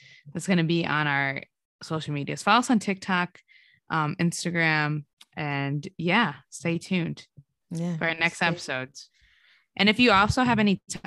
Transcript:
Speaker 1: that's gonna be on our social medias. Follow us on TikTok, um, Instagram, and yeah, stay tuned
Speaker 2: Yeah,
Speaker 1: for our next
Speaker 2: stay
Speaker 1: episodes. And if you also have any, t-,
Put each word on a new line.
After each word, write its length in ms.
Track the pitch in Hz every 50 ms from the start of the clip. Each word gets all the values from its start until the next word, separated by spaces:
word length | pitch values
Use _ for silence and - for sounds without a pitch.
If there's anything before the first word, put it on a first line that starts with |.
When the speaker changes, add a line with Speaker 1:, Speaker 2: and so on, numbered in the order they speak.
| - - - - - 147 -
Speaker 1:
that's 140 | 175 - 185
gonna 160 | 196 175 165
be 220 | 156 170 170 165
on 200 | - 143 151 151 147
our 360 | 139 139 139 135 139 - - - _ _ _ _ _ - -
social 300 | - 160 151 - 147 147
medias. 280 | 143 143 147 147 - -
Follow 160 | 202 214 240
us 100 | 240 -
on 80 | 254 202
TikTok, 600 | - 202 190 190 - - 185 180 175 - - - _ _ _ _ _ _ _ _ _ -
um, 260 | 160 160 151 151 151 -
Instagram, 840 | 170 170 - - - 175 170 170 165 160 156 151 151 147 151 151 147 _ _ _ - _ -
and 520 | 175 156 147 143 139 139 139 143 147 143 - - -
yeah, 380 | 165 175 180 233 220 151 143 - - _
stay 280 | - - - 170 170 170
tuned 480 | - - 185 180 165 156 147 - - _ _ - - _ _ _ _ -
Speaker 2:
Yeah, 260 | 175 165 170 175 170 156
Speaker 1:
for 100 | 170 165
our 80 | 165
next 220 | 165 165 170 - -
Speaker 2:
stay 100 | 180 170
Speaker 1:
episodes. 640 | 170 175 - - 135 127 131 131 - - - - _ _ _ _ _ _ _ _ _ _ _ _ -
And 140 | - 196 208
if 100 | 208 233
you 120 | 247 233
also 320 | 196 190 208 214 - 262 247
have 160 | 247 233 220
any, 220 | 214 202 185 - _ -
t-, 100 | - - -